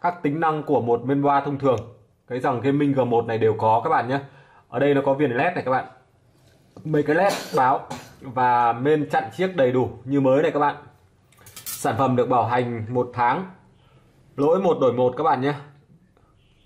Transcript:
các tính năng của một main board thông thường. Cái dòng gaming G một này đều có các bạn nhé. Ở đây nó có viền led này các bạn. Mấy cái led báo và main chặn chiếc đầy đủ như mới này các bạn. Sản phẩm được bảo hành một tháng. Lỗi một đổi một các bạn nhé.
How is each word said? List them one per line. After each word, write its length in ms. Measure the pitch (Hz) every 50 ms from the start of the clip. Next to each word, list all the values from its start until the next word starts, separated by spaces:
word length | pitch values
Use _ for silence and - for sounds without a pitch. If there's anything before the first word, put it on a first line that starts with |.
các 220 | - 175 175 - -
tính 160 | 151 143 160
năng 240 | 165 160 156 151 143
của 180 | 151 147 123
một 240 | 110 117 117 117 120
main 160 | 127 143 139
board 240 | 139 143 139 143 139
thông 140 | 147 143 135
thường. 200 | 139 139 123 110 - - - - _ _ _ _ _ _
Cái 120 | 123 127
dòng 220 | - 147 127 117
gaming 320 | 107 139 139 143 147 143 135
G 80 | 131
một 240 | 123 120 117 117 117
này 120 | 117 113 110
đều 160 | 110 110 104
có 280 | 101 117 110 110 113 -
các 60 | -
bạn 200 | - 120 117 120
nhé. 100 | 135 139 139 - - - - _ - - _ _
Ở 100 | - 127
đây 140 | 139 143 143
nó 80 | 139 135
có 80 | 139 135
viền 180 | 135 151 135
led 220 | 120 123 147 180 175
này 100 | 151 -
các 60 | 127
bạn. 140 | 131 127 - - - - _ _ _ _ _ _ _ _ _ _ _ _ _ _ _ - -
Mấy 200 | 156 156 151 143
cái 120 | 147 151
led 400 | 170 190 196 190 - - - -
báo 320 | 143 127 127 120 - - - - - - - - -
và 520 | - 135 120 127 127 127 123 120 120 120 117
main 360 | 120 127 147 156 151 143 135
chặn 140 | - 160 - - - -
chiếc 180 | 180 185 185
đầy 160 | - 135 123
đủ 180 | 123 131 123 107 - - -
như 160 | 127 139 143
mới 200 | 135 131 131 143
này 100 | 160 160
các 80 | - 147
bạn. 160 | 147 143 143 - - - - _ _ _ _ _ _ _ _ _ - - - - -
Sản 300 | - - - - 147 - 110
phẩm 180 | 139 127 127
được 140 | 120 120 120
bảo 160 | 131 123 113
hành 400 | 117 120 127 123 120 120 113 107 107
một 220 | 123 123 123 123 -
tháng. 320 | 127 120 120 131 170 190 - - - _ _ _ _ _ _ _ _ _ _ _ _ _ _ _
Lỗi 240 | - 139 151 165 190
một 180 | 196 180 160 -
đổi 120 | 139 127 120
một 200 | 123 127 123 123 -
các 60 | 151
bạn 180 | - 139 127
nhé. 120 | 127 143 143 - - - - - _ _ - _ _ _ _ _ _ _ _ _ _ _ _ _ _